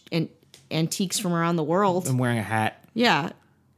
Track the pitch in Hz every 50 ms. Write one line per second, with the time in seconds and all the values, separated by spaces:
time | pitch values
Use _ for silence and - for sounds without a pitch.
0 | _ - - 131 208 - - _ _ _ - - - - 131 156 165 156 - -
1 | 196 180 - - 208 180 170 165 165 170 175 165 151 143 170 190 208 190 175 180
2 | 151 131 127 123 127 120 120 113 98 98 113 110 107 - - - - - - 220
3 | 247 226 170 143 160 - - - _ _ _ _ _ _ _